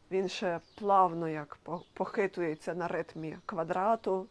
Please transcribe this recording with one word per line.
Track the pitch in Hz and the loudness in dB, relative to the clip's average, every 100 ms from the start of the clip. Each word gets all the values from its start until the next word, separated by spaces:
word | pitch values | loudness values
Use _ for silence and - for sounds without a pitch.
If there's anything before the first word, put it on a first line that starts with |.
| - | -2
він | 190 190 | 0 0
ще | - 196 170 - | 0 -2 -2 -4
плавно | - 208 196 180 165 165 | -4 4 6 6 2 -2
як | 156 147 - | -4 -8 -12
по-, | - 170 - | -10 -10 -8
похитується | - 185 - 190 - 170 156 - | -4 -2 0 0 0 -2 -2 -4
на | 175 170 | -4 -2
ритмі | 170 160 165 160 170 - | -2 -4 -8 -8 -8 -8
квадрату. | 185 165 185 202 226 214 190 202 | -4 -2 0 2 2 2 -2 -2